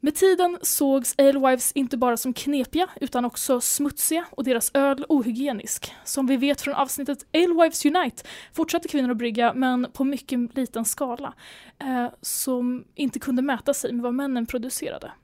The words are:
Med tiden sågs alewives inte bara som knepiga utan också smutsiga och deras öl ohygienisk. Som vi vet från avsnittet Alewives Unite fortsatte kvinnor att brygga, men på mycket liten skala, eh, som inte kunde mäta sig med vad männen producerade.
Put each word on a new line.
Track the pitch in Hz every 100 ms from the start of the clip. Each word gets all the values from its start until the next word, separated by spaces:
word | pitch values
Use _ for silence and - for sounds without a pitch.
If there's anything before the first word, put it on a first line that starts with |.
Med | 277 302
tiden | 381 359 359 349
sågs | - - 277 269 247 -
alewives | 277 277 262 262 -
inte | - 254 254
bara | 247 233
som | 254
knepiga | 240 - 285 240 302 359 -
utan | 277 247 247
också | - - 247
smutsiga | - - 285 - - 320 349
och | -
deras | 262 233 -
öl | 277 277 269 285
ohygienisk. | 294 233 226 285 220 - - - -
Som | - - 262
vi | 269
vet | 277 277
från | -
avsnittet | 277 269 - 269 277 -
Alewives | 311 359 330 330 320 294
Unite | 349 294 - - - -
fortsatte | - 320 339 339
kvinnor | 294 254
att | 233
brygga, | 233 226 233
men | 254 262 247 247
på | -
mycket | 277 277 - 254 240 -
liten | 247 233 233
skala, | - 254 240 277 - - - - _
eh, | 277 254 240 -
som | - - - 254 247 254 - -
inte | 277 240
kunde | - 247
mäta | 277 247 -
sig | 285 -
med | 240
vad | 240
männen | 247 277 254 233
producerade. | 254 247 - - - - -